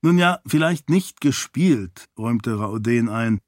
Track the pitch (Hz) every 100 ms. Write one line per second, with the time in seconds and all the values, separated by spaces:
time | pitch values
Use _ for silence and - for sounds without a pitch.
0 | 160 175 175 175 - 151 160 170 - 175
1 | 185 - 147 - - - 180 127 95 -
2 | - - 110 117 117 107 104 107 107 120
3 | 117 110 113 107